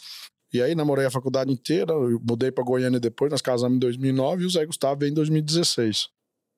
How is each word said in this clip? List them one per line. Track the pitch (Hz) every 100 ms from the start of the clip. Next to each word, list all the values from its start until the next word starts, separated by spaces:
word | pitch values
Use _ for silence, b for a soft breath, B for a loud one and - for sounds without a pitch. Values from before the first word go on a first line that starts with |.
| B B B _ _
E | 120
aí | 127
namorei | 165 147 139 135
a |
faculdade | 127 127 131 131
inteira, | 131 - 160 185
eu | 160 123 117
mudei | 117 117 131
pra | 127
Goiânia | 123 127 127 123
depois, | 117 - 143
nós | 147
casamos | - 123 123 127
em |
dois | 127 120
mil | 135
e |
nove | 131 131 180
e | 180
o |
Zé | 180 156
Gustavo | 165 135 143
veio | 143
em |
dois | 151 151
mil | 156
e |
dezesseis. | 151 165 175 - 113 101 - _ _ _ _